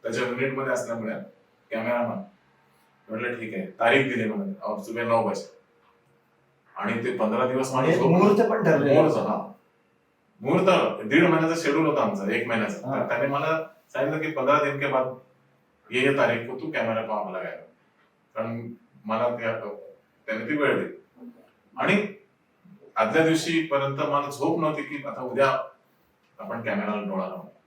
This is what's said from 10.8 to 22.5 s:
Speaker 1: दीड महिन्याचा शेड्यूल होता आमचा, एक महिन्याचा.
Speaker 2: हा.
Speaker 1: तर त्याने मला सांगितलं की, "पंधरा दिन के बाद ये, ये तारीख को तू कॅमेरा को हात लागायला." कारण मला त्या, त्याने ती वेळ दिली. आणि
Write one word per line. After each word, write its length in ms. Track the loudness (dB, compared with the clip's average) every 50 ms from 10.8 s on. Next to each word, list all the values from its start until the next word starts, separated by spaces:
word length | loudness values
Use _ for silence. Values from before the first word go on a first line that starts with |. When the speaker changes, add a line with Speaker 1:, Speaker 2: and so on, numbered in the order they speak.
| 4 0 -2 -4 -4
Speaker 1:
दीड 180 | 4 4 6 6
महिन्याचा 380 | 6 4 4 2 2 0 0 0
शेड्यूल 220 | 0 2 2 2
होता 160 | 2 2 2
आमचा, 340 | 0 0 -2 -2 -4 -2 -2
एक 120 | -2 -2
महिन्याचा. 400 | -2 -2 -2 -2 -2 -6 -8 -6
Speaker 2:
हा. 120 | -6 -4 -4
Speaker 1:
तर 80 | -2
त्याने 200 | -2 0 0 0
मला 420 | 0 0 0 0 0 0 -2 -4 -8 -14 _ _ _
सांगितलं 320 | -4 -2 -2 0 -2 -2
की, 100 | -4 -4
"पंधरा 320 | -4 -2 2 2 4 4 2
दिन 160 | 0 -2 -2
के 80 | -4
बाद 280 | 0 0 0 0 -2 -6 -12 -18 _ _ _ _ _ _ _ _ _ _ _ _ -6
ये, 100 | -2 2
ये 160 | 2 2 4
तारीख 300 | 2 2 2 0 -2 -4
को 120 | -8 -10 -8
तू 120 | -8 -6
कॅमेरा 300 | -4 -4 -2 -2 -2 -4
को 120 | -4 -4 -4
हात 200 | -6 -6 -6 -8
लागायला." 320 | -8 -8 -8 -12 -14 -18 -20 _ _ _ _ _ _ _ _ _ _ _ _ _
कारण 380 | -6 -6 -6 -6 -8 -10 -12 -14 -16 _ _ _ -16 _
मला 240 | -6 -2 0 0 -2
त्या, 300 | -2 -2 -4 -4 -4 -4 -8 -10 -12 -12 -16 -20 -20 _ _ _ _ _ _
त्याने 180 | -8 -6 -6 -4
ती 120 | -4 0
वेळ 220 | 2 2 2 2 0
दिली. 500 | -2 -6 -10 -16 _ _ _ _ -20 -20 -20 -20 -20 _ _ _ _ _ _
आणि 300 | -2 2 2 2 2 0 -2 -10 -16 _ _ _ _ _ _